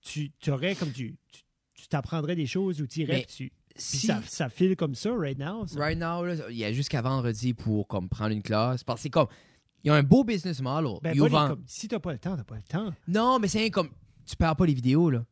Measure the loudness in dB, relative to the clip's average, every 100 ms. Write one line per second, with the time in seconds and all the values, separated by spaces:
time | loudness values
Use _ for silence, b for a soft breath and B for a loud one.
0 | -10 -8 -8 _ -4 -2 -2 -2 -4 -6
1 | -10 -12 _ -20 _ _ _ _ -6 -4
2 | -4 -4 -4 -2 -2 -2 -2 -2 -6 -4
3 | -2 -2 -4 -10 -14 _ _ -14 -6 -4
4 | 0 -2 -4 -6 -6 2 2 2 -2 -2
5 | -4 -4 -4 -6 -6 -6 -8 -4 -2 -2
6 | -4 -4 -4 -4 -6 -4 -2 -2 -2 -2
7 | 0 0 0 -2 -2 -2 0 0 0 -4
8 | -4 -4 -2 -2 -2 0 0 -2 -4 -6
9 | -2 2 0 b b b b _ 4 4
10 | 8 8 8 0 -2 -4 -2 0 -2 -2
11 | -2 4 6 6 4 0 -8 -12 -6 -6
12 | -4 -6 -4 -6 -6 -12 -6 -4 -4 -8
13 | -2 2 4 2 2 0 0 0 -4 -6
14 | -20 _ -16 0 0 4 4 4 4 4
15 | 4 2 -2